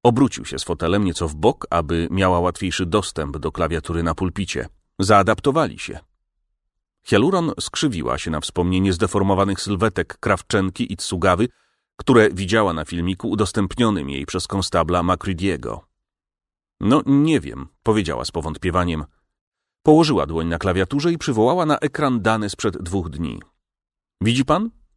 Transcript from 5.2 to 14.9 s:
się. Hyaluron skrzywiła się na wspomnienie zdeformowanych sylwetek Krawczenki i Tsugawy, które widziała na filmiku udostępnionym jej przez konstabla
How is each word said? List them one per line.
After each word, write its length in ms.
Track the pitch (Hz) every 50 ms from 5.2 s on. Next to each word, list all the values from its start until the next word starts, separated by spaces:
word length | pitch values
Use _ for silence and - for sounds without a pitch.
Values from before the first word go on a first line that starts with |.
| 98 110 107 - - 147 135 160 151 90 - -
się. 200 | - - - - _ _ _ _ _ _ _ _ _ _ _ _ _ _ _ _ _ _ _ _ _
Hyaluron 460 | - 170 101 120 175 190 180 165 156 - -
skrzywiła 580 | - - - - 170 147 107 85 64 60 64 -
się 120 | - -
na 100 | 78 76
wspomnienie 520 | - - _ 90 87 90 92 92 95 98
zdeformowanych 680 | 92 87 107 95 - 101 95 98 98 92 98 101 98 -
sylwetek 580 | - 101 104 87 107 110 - - 85 _ - _
Krawczenki 720 | - 110 101 90 - _ - 104 95 92 90 - 120 -
i 40 | 101
Tsugawy, 520 | - - - 101 87 85 95 90 87 117 123 _ _ _ _ _ _ _ _ _
które 340 | - - - 127 117 107 -
widziała 420 | - 95 98 87 107 113 107 92
na 120 | 82 80 76
filmiku 460 | - 87 87 85 92 95 - - 117
udostępnionym 800 | - 101 104 90 - 113 101 87 - - 120 110 104 85 69 69
jej 160 | 69 67 71
przez 200 | - - 92 -
konstabla 560 | - - 98 92 - - 87 80 78